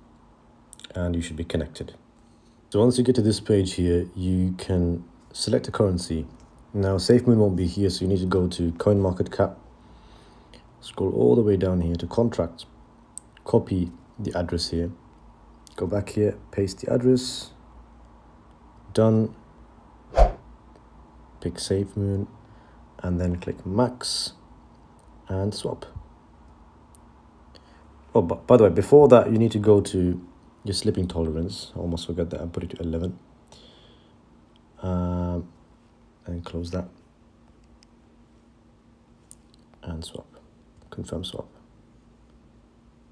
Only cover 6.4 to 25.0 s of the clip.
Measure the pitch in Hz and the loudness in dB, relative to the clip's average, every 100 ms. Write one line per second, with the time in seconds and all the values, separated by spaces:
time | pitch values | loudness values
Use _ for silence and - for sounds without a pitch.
6.4 | - - - 104 95 95 - 120 120 113 | -20 -20 -8 -2 0 2 4 4 4 4
7.4 | 104 90 90 101 98 90 92 95 92 92 | 4 2 -2 0 -2 -2 -2 0 0 0
8.4 | 90 - 85 82 104 101 95 90 - - | 0 -2 -4 -2 2 2 2 -2 -4 -2
9.4 | 98 - - - - - - - - - | -2 -4 -20 -20 -20 -20 -20 -20 -20 -20
10.4 | - - - - - - 95 - 123 120 | -20 -20 -20 -20 -14 -4 -2 2 4 4
11.4 | 104 95 92 90 85 82 85 - 117 - | 4 2 2 0 0 -2 -4 -2 0 -2
12.4 | 82 - - - - - - - - - | -6 -8 -20 -20 -20 -20 -20 -20 -20 -20
13.4 | - 117 - 95 87 - - - 95 90 | 0 0 0 -2 -4 -6 -20 -10 -6 -4
14.4 | 87 - - 85 85 - - - - - | -4 -4 -4 -4 -6 -8 -20 -20 -20 -20
15.4 | - - - - 92 101 101 - 104 - | -20 -20 -20 -8 -4 -4 -4 0 0 -2
16.4 | - - 98 - - 123 123 127 - - | -8 -4 -4 -4 -2 2 4 4 2 -10
17.4 | - - - - - - - - - - | -14 -20 -20 -20 -20 -20 -20 -20 -20 -20
18.4 | - - - - - - 110 110 110 - | -20 -20 -20 -20 -4 2 4 4 0 -6
19.4 | - - - - - - - - - - | -20 -20 -20 -20 -20 -20 -2 4 4 2
20.4 | - - - - - - - - - - | -16 -20 -20 -20 -20 -20 -20 -20 -20 -10
21.4 | 87 87 - 98 98 - 98 98 101 - | -10 -6 -4 -2 -2 -4 -2 -2 -6 -12
22.4 | - - - - - - 90 87 90 87 | -20 -20 -20 -20 -20 -10 -4 -2 -2 -4
23.4 | - - 104 101 123 - - - - - | -6 -8 -4 0 0 -2 -8 -8 -8 -12
24.4 | - - - - - - | -20 -20 -20 -20 -20 -20